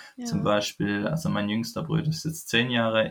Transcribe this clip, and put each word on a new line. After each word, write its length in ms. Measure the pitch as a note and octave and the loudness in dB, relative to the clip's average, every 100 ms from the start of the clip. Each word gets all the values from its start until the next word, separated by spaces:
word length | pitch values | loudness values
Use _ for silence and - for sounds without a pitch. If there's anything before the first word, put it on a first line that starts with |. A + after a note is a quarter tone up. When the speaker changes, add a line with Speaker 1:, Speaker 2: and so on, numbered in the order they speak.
| - - | -18 -10
Speaker 1:
Ja. 80 | A#3+ | -4
Speaker 2:
Zum 180 | - | -2
Beispiel, 640 | G#2 G#2 - - G2+ G2+ G#2+ | 2 2 0 -2 0 0 0
also 220 | - G2+ | -2 0
mein 200 | G2+ G#2 | 0 0
jüngster 320 | G#2+ A2+ A2 | 0 -2 -6
Bruder 280 | - G#2+ D#3 | 0 0 0
ist 160 | D#3+ D#3 | -2 -4
jetzt 220 | - - | -6 0
zehn 220 | A#2 B2 | 2 2
Jahre 400 | A#2 A2+ A2 A2 | 2 4 4 2